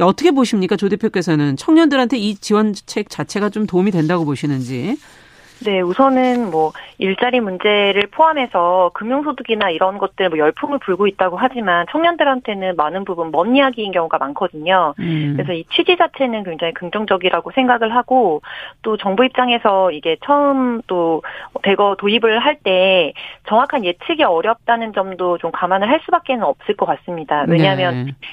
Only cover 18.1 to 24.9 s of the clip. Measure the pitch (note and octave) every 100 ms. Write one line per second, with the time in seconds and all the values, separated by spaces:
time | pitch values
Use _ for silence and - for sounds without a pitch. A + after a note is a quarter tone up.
18.1 | C4 G#3 D3+ - - - - - G#3+ G3
19.1 | F#3+ B3+ - B3+ A#3 A3 F#3+ F#3 D3+ E3+
20.1 | D#3+ - C#4+ C#4+ C4+ B3 A#3 - F#3 E3+
21.1 | D#3+ - - - - G3 F#3+ G3+ F#3+ G3+
22.1 | A3 A3 A3 C4 D4+ G3+ F#3 F#3+ F#3 D#3
23.1 | - - - - G#3+ C#4+ C#4+ F3+ F3 -
24.1 | D#4+ C4 E3 A3 A#3 - A#3 A3